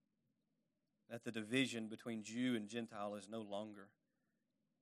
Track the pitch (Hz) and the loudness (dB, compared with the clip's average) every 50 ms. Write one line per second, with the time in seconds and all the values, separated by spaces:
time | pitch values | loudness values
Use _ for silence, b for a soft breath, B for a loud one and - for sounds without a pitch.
0 | _ _ _ _ _ _ _ _ _ _ _ _ _ _ _ _ _ _ _ _ | _ _ _ _ _ _ _ _ _ _ _ _ _ _ _ _ _ _ _ _
1 | _ - 117 117 - 123 110 117 110 104 117 131 135 120 117 117 110 107 107 107 | _ -10 -8 -6 -4 -4 -2 -2 0 4 6 6 6 6 4 0 -2 -2 -4 -6
2 | - 123 113 110 104 101 110 120 123 127 123 113 104 104 113 120 117 107 113 107 | -4 -2 -2 -2 -4 -4 0 2 4 4 4 4 2 0 -2 -2 -2 -2 -4 -4
3 | 101 104 104 104 95 98 107 113 110 101 101 98 107 107 104 104 98 101 - _ | -2 -2 -2 -4 -6 -4 -4 -4 -4 -2 -4 -4 -4 -4 -8 -12 -14 -16 -20 _
4 | _ _ _ _ _ _ _ _ _ _ _ _ _ _ _ _ | _ _ _ _ _ _ _ _ _ _ _ _ _ _ _ _